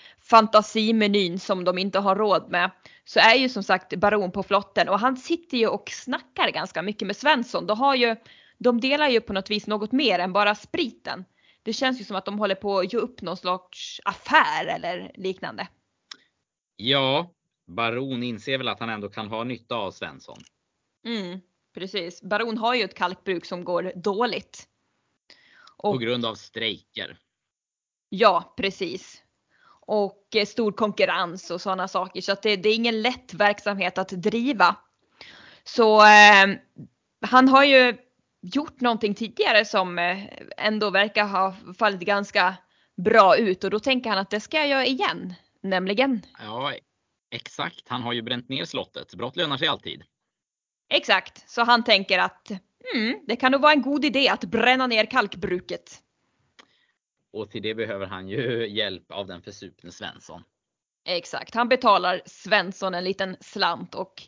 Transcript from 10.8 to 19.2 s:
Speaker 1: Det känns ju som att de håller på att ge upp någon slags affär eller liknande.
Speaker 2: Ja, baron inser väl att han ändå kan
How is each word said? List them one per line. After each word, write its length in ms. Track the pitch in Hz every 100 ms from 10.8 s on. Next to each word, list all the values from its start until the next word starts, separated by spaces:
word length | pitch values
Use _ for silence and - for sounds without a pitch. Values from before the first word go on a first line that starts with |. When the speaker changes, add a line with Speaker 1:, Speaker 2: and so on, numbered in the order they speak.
| 311 - - 147 185 _ _ _ -
Speaker 1:
Det 60 |
känns 280 | 220 262 254
ju 40 |
som 120 | 196 196
att 80 |
de 140 | 202 208
håller 160 | 208
på 240 | 190 202 196
att 140 | 185
ge 60 | 233
upp 240 | 160 -
någon 140 | 170 185
slags 640 | 180 185 - - - -
affär 600 | - - - 302 - 156 -
eller 460 | 165 175 180 190
liknande. 540 | - 190 185 170 110 190 _ _ _ - - _ _ _ _ _ -
Speaker 2:
Ja, 580 | 110 139 135 143 175 _ _ _ -
baron 560 | 87 113 120 135 127
inser 360 | 123 110 120 135
väl 100 | 123
att 120 | 101
han 100 | 113
ändå 180 | 110 101
kan 200 | 107